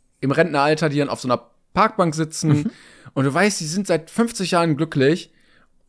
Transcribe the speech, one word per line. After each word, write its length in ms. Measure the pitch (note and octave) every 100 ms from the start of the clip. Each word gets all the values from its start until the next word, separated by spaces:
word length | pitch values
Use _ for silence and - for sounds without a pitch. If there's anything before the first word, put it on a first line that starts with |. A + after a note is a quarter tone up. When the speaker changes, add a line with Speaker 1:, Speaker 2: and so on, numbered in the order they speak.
| _ _
Speaker 1:
im 100 | C3
Rentenalter, 580 | C#3 E3 D3 C#3+ D#3 D#3+
die 100 | C#3+
dann 100 | C#3+
auf 120 | A#2
so 60 | B2+
einer 140 | A#2+ - _ _
Parkbank 400 | - G#3+ G#3+ F3
sitzen 340 | D3+ D#3+ - D#3+
Speaker 2:
Mhm. 200 | D3 E3+ - - - -
Speaker 1:
und 100 | -
du 100 | C3+
weißt, 240 | C#3 G3+ G3+
die 60 | D#3
sind 200 | F3+ G3
seit 220 | E3 D#3+
fünfzig 420 | - A#3 - F3+
Jahren 240 | F3+ E3+ C#3+
glücklich 560 | D#3+ D3+ C3+ F3 - _ _ _ _ _